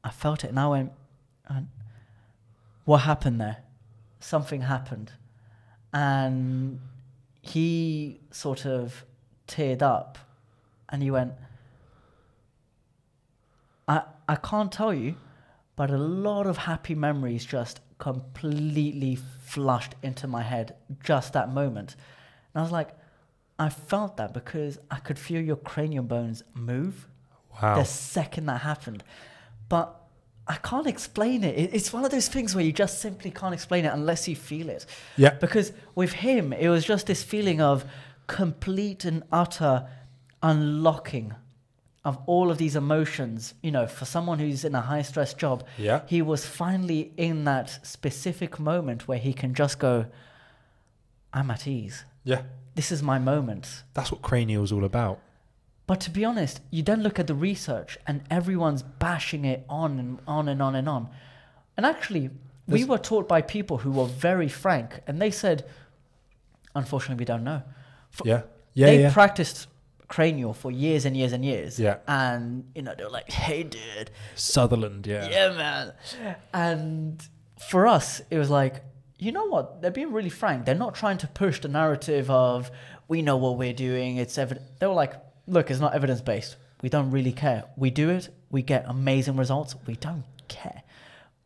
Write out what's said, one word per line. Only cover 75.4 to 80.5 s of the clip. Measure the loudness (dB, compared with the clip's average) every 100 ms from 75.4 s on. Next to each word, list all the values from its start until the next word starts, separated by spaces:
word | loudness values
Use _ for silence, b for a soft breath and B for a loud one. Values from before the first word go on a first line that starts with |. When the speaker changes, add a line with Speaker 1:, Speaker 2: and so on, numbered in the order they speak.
| 2
Speaker 1:
man. | 2 -4 -4 -8 -12 B -10 -10 -10 -6
And | 0 0 0 -2 -4 -4 -8 -14 -20 _ -18
for | 2 6 8
us, | 6 4 -6 -2
it | 0
was | 4
like, | 4 4 0 -14 -20 -20 -6
you | -4
know | -2 0
what? | 0 -2 -4
They're | -4
being | -2 -4
really | -2 -4
frank. | -2 -2